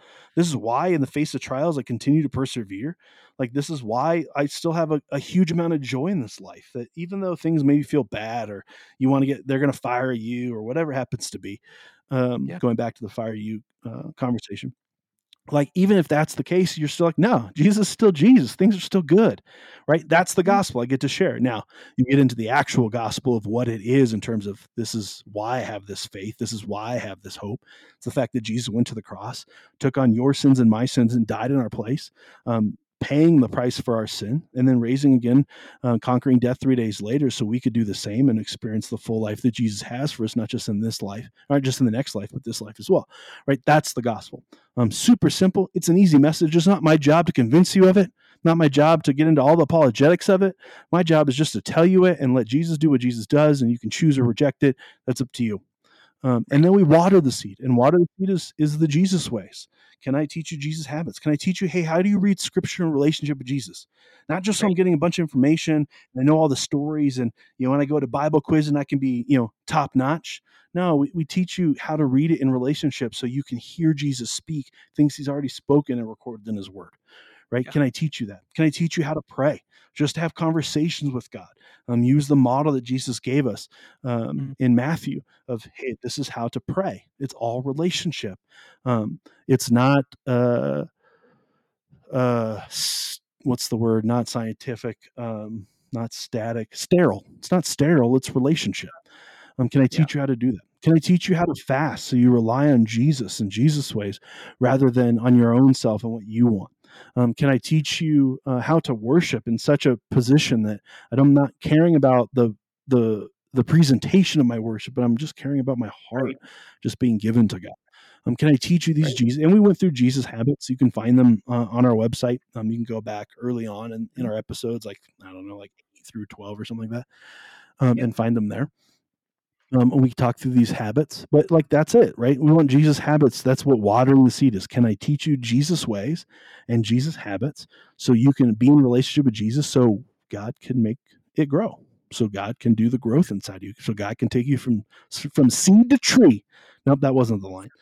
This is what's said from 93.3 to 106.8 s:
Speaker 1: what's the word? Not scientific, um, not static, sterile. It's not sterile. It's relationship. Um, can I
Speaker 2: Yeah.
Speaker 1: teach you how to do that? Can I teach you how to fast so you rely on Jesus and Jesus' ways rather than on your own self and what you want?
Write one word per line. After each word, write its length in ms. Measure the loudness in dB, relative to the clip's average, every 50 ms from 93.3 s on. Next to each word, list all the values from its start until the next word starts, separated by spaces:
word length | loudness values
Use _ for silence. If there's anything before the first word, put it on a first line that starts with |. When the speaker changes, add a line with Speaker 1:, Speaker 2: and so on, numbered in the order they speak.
| _ _ -4
Speaker 1:
what's 240 | -4 -4 -4 -4
the 100 | -6 -4
word? 280 | -2 0 0 0 0 0
Not 220 | 0 -2 -2 -2
scientific, 720 | -4 -6 -8 -8 -8 -10 -12 -10 -12 -10 -10 -10 -12 -12 _ _ _ _
um, 500 | -14 -12 -10 -10 -12 -12 -14 -14 -16 -18 _ _ _ _ -12 -10
not 200 | -10 -10 -10 -12
static, 640 | -14 -14 -10 -8 -8 -6 -6 -6 -8 -8 -10 -12
sterile. 480 | -8 -2 2 4 4 4 4 2 0 -8 _ _
It's 140 | _ -4 -2
not 140 | -2 0 0
sterile. 500 | -2 -2 0 2 4 4 4 4 4 2
It's 200 | 0 0 0 -2
relationship. 540 | 0 0 0 0 0 -2 -6 -8 -8 -12 -16 -20 -20 _ _ _ -20 -20 -20 -20 -20 -20 _ _
Um, 120 | -4 -4 0
can 120 | 2 2
I 60 | 2 2
Speaker 2:
Yeah. 80 | 2 2
Speaker 1:
teach 140 | 0 0 0
you 40 | -4
how 60 | -2
to 100 | -2 -2
do 160 | -2 -2 -2
that? 80 | -2 -4 _ _ _ _
Can 120 | 2 4 4
I 40 | 4
teach 280 | 4 4 2 2 2 0
you 60 | -2
how 100 | 0 0
to 100 | -2 -4
fast 500 | -6 -4 -4 -2 -2 -2 -4 -6 -8 -6
so 100 | -2 2
you 140 | 4 4 6
rely 400 | 4 4 2 0 0 2 2 4
on 140 | 4 4 2
Jesus 540 | 2 0 0 0 0 0 -2 -4 -8 -6 -6
and 100 | -6 -4
Jesus' 460 | -2 0 2 2 2 0 -4 -6 -6
ways 240 | -6 -6 -8 -10 -12 _ -20 -20 -20 -20 -14 -6 -2
rather 320 | 0 0 2 2 2 2
than 260 | 2 2 2 2 2 2
on 180 | 4 4 4
your 160 | 6 6 4 4
own 200 | 6 6 4 4
self 300 | 2 0 -2 -2 -2 -6
and 80 | -8
what 140 | -10 -10 -10
you 200 | -6 0 2 2
want? 240 | 2 2 0 -4 -10 _ _